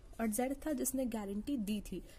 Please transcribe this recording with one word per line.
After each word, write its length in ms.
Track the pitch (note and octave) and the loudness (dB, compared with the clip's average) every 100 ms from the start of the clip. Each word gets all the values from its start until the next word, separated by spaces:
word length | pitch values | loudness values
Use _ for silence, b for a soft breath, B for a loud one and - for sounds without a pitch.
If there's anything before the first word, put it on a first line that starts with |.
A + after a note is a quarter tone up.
| - - | -8 0
और 60 | A3+ | 2
जेड 260 | G#3 B3+ C#4 D#4 | 4 2 0 0
था 60 | |
जिसने 300 | C4+ C4 C4 B3+ | 2 2 2 2
guarantee 500 | A3 G3+ G#3 G#3+ C#4 | 0 -2 -2 0 0
दी 220 | G3 G#3+ | 2 0
थी। 200 | - F3+ B | 0 -6 B